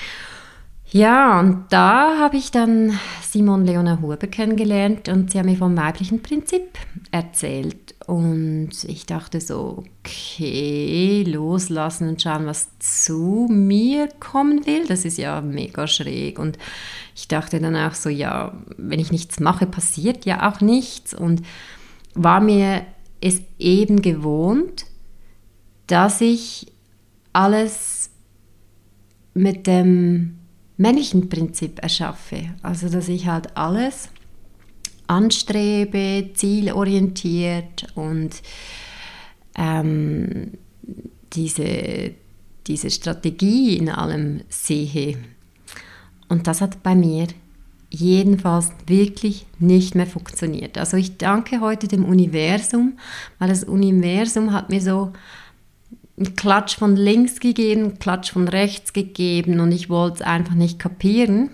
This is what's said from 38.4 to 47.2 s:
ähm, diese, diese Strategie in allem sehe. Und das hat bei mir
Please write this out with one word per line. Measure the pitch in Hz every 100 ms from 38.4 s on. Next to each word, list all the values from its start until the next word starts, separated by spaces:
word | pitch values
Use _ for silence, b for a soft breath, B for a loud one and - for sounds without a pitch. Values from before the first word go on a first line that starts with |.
| B B B B B B B B B B - -
ähm, | 160 160 156 156 151 151 - - - - - - - - - - -
diese, | 165 160 156 151 165 - - - - _ - - - -
diese | 147 -
Strategie | - 170 165 165 - 196 247 247 170
in | 160
allem | - 156 156 147 147 -
sehe. | - - 147 147 151 143 123 117 - _ _ B B B B B - -
Und | 170 170
das | 165
hat | 196 -
bei | 185
mir | 185 165 160